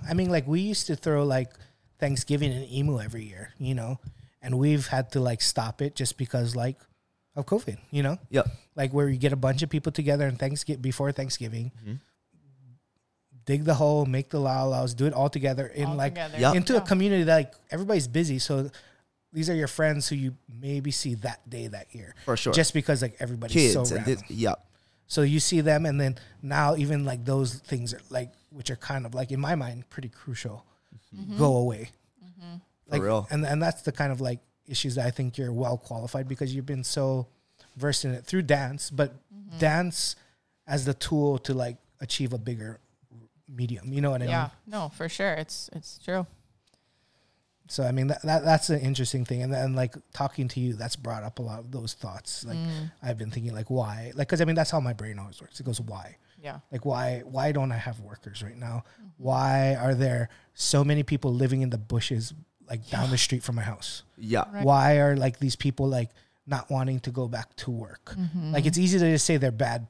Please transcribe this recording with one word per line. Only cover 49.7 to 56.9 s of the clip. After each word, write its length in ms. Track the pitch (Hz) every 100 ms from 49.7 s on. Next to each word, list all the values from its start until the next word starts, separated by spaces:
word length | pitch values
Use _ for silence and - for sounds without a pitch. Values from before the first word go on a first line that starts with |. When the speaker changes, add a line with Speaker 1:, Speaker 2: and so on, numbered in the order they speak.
| 131
Speaker 1:
like, 200 | 127 123 _
talking 360 | - 139 - 127
to 100 | -
you, 140 | 123
that's 220 | 107 113 -
brought 260 | 120 110
up 160 | 107 120
a 20 |
lot 180 | 117 110
of 120 | 117
those 220 | 131 113
thoughts. 500 | - 98 95 - - 117
Like, 120 | 165
Speaker 3:
Mm. 340 | 165 156 156 -
Speaker 1:
I've 160 | 127 110
been 120 | 110
thinking, 220 | 120 117
like, 160 | 110 107
why? 420 | 127 113 107 117 143
Like, 120 | 135
'cause, 140 | 165
I 40 | 165
mean, 100 | 165
that's 160 | 151
how 80 | 160
my 100 | 123
brain 260 | 110 107 101
always 220 | 101 -
works. 180 | - -
It 40 | 127
goes, 140 | 113
"Why?" 380 | 110 101 92 - _ _
Speaker 3:
Yeah. 180 | 147 147 -
Speaker 1:
Like, 140 | 127
why, 360 | 143